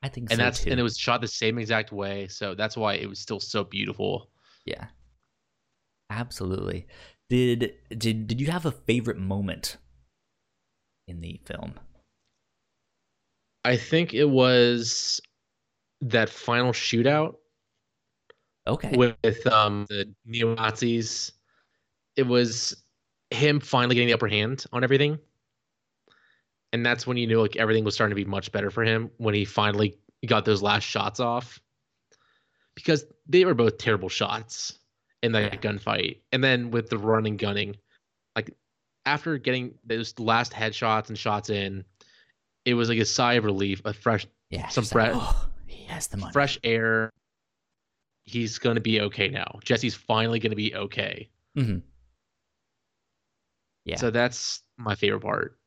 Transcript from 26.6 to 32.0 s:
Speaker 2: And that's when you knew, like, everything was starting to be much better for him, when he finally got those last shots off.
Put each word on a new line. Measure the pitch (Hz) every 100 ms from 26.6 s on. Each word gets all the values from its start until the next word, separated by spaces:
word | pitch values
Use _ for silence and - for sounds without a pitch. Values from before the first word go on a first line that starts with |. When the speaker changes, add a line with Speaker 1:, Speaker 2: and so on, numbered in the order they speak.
| _
Speaker 2:
And | 117 120
that's | 120 127
when | 123
you | 117
knew, | 113
like, | 107 -
everything | 110 110
was | 107 -
starting | 110 101
to |
be | 101
much | 98 95
better | 104 101
for | 92
him, | 113 113 113 _
when | 110
he | 104 98
finally | - 104 104 107 101 _ _ 113
got | 113 104
those | 104
last | 101 104
shots | - 110 104 -
off. | 123 120 123 - _ _ _ _